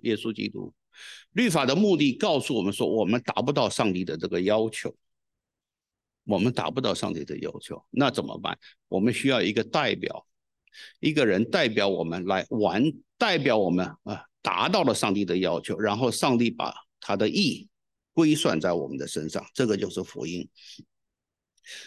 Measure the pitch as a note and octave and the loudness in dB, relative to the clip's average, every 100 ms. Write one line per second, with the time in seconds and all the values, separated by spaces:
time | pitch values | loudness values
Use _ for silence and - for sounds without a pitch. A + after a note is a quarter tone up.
0 | - G#2 A2+ G#2+ G#2 - - _ _ - | -4 -2 -4 -6 -6 -6 -12 _ _ -20
1 | - - - F#3+ A#3+ D#3 B2+ D3 G#3+ E3 | -20 -20 -8 0 2 4 4 4 6 6
2 | D3 A#2 G#3 D3 - A#2+ F#2+ G2 F2+ A2 | 4 2 2 2 0 0 0 0 0 2
3 | F#2+ A#2+ - - B2+ C#3+ A2 - A2 F2+ | 2 0 0 -2 0 2 0 2 0 0
4 | F2+ D#2 F2+ F2+ F#2 G#2+ A2 - - - | -2 -4 -4 0 2 2 2 -4 -10 -10
5 | _ _ _ _ _ _ _ _ _ _ | _ _ _ _ _ _ _ _ _ _
6 | _ _ - G2 A2+ A#2+ E2 C3+ A2 F2 | _ _ -2 0 0 0 -4 -2 -2 -2
7 | G2 E2 C#2+ - D2+ - - - _ - | -4 -6 -8 -8 -8 -10 -14 -16 _ 0
8 | C3+ - - - - - - _ - F#2+ | 2 0 -6 -6 -8 -8 -14 _ -4 0
9 | A2 A#2+ C3+ B2+ F#2 A2 - D#3+ B2+ F#2+ | 0 0 0 2 2 0 0 0 0 -2
10 | - - _ _ _ _ _ - - - | -4 -10 _ _ _ _ _ -20 -20 -4
11 | D#3 D3+ A#2 F#2 - F#3+ C3 G#2+ G2+ F2 | 0 2 4 4 2 2 2 2 2 0
12 | E2 E2+ F2+ F#2+ - A#2 G2+ F#2+ D3+ - | -2 -4 0 0 0 0 0 2 0 -2
13 | _ - A3+ E3+ C3+ A2 F#2 F2+ F2+ - | _ -2 0 2 2 2 2 0 -2 -6
14 | - G2+ - _ - F#2 C3+ G3 C#3 G#2+ | -10 -10 -12 _ -2 0 2 2 2 2
15 | G#2 G2 F#2 F2 F2+ E2+ - G#2 G#2 G#2+ | 0 0 0 0 0 -2 -4 -2 0 2
16 | B2+ A2+ D3 A#2+ A#2+ - - - - _ | 0 0 2 2 0 -2 -6 -8 -20 _
17 | - G2+ G#2+ F3 E3+ F2 - _ _ _ | -4 0 0 2 0 -2 -10 _ _ _
18 | _ - D#3+ D3+ - E2 F2+ F2 C#2 C#2+ | _ 2 4 4 2 0 0 -2 -4 -8
19 | C#2+ - D#2 D#2 - - B2 G2 F#2+ F#2 | -6 -6 -6 -8 -8 -2 0 0 -2 -6
20 | F2+ - - F2 - - - - - _ | -8 -8 -8 -8 -10 -16 -20 -20 -20 _
21 | _ _ _ _ _ _ - - | _ _ _ _ _ _ -18 -18